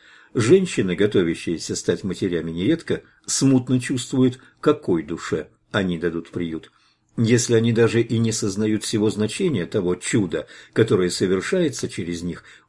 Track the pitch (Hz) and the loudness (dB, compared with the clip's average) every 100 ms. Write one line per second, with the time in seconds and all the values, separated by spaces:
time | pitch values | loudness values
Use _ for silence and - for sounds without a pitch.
0 | - - _ 131 110 190 180 - 98 90 | -20 -20 _ -2 4 4 4 0 0 2
1 | 104 107 85 78 - 80 - 90 - 87 | 2 4 2 0 -4 -6 -6 -4 -2 -2
2 | 98 87 98 85 82 82 104 165 - 82 | -4 -4 -2 -2 -4 -2 0 -2 -2 -6
3 | - _ - - 135 131 123 127 123 127 | -6 _ -6 0 4 2 2 -2 0 -4
4 | - 135 127 127 - _ 151 151 - 87 | -2 2 2 0 -12 _ 0 2 0 -2
5 | 73 82 - 82 - _ _ 107 92 85 | -2 -8 -4 -6 -6 _ _ -2 0 0
6 | 85 82 85 - 85 80 - _ _ _ | -2 -4 -8 -8 -6 -6 -12 _ _ _
7 | _ - 113 120 - 113 117 113 113 110 | _ -2 2 2 4 2 4 4 4 2
8 | 113 113 113 113 107 95 110 107 - 113 | 0 0 0 0 -4 -2 0 0 -2 0
9 | 107 95 107 - 190 117 82 110 90 90 | 0 0 -4 -2 -2 0 -2 -2 -2 -2
10 | - 127 90 78 - - - - 113 104 | 0 0 0 -4 -8 -16 -6 0 2 4
11 | 90 - 98 95 - 185 160 123 - - | 2 0 0 0 0 0 0 -2 -8 -6
12 | 85 85 87 80 - - | -6 -6 -6 -10 -14 -20